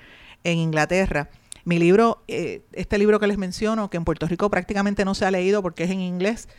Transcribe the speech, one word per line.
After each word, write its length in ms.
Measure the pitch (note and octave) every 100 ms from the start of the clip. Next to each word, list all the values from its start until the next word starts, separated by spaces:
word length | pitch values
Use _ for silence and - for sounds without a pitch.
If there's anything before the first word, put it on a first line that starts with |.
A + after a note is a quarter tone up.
| - - - -
en 140 | F3 E3
Inglaterra. 720 | D#3+ D#3 D3+ F#3 F#3+ D3 D3 - - -
Mi 160 | E3+ E3+
libro, 440 | E3+ G3+ A#3 - -
eh, 340 | C3 C#3+ - -
este 240 | - F3+ G#3
libro 220 | G#3+ G#3
que 80 | G#3
les 100 | G3+
menciono, 520 | F#3 - G#3+ A3+ G3
que 80 | E3+
en 60 |
Puerto 240 | E3+ D#3 D#3+
Rico 220 | F3 G3+
prácticamente 560 | F3+ F3+ G3+ G3+ G3+ G3
no 100 | G3
se 100 | F#3+
ha 60 |
leído 300 | F#3 F#3 G#3
porque 240 | F3+ E3 F3
es 60 |
en 100 | F#3+
inglés, 480 | F3+ F3+ G3 A#3 -